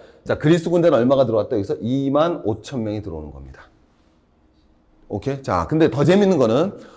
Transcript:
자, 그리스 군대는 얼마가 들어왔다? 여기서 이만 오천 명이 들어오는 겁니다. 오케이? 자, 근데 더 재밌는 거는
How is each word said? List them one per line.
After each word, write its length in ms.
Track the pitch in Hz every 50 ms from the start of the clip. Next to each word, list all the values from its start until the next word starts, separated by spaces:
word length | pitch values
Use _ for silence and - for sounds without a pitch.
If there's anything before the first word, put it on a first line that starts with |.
| - - - _ -
자, 120 | - 110 -
그리스 300 | - 151 175 170 170 175
군대는 280 | 170 175 165 170 143
얼마가 280 | 113 120 127 139 135 131
들어왔다? 280 | 113 113 107 101 - 123
여기서 180 | 104 98 - - -
이만 640 | 98 117 131 139 139 139 135 147 160 175 165 - -
오천 400 | 104 113 113 - - 143 123 113
명이 200 | 107 107 104 101
들어오는 280 | 95 82 78 76 73
겁니다. 320 | 67 67 67 67 67 - - _ _ _ _ _ _ _ _ _ _ _ _ _ _ _ _ _ _ _ _ _ _ _ _ _ _ _ _
오케이? 340 | - 104 98 - - 143 135 -
자, 240 | 127 95 87 82
근데 220 | - 151 160 165 139
더 120 | - 139 139
재밌는 340 | 151 185 202 202 190 185
거는 360 | 139 120 110 113 139 175 202 - - - - -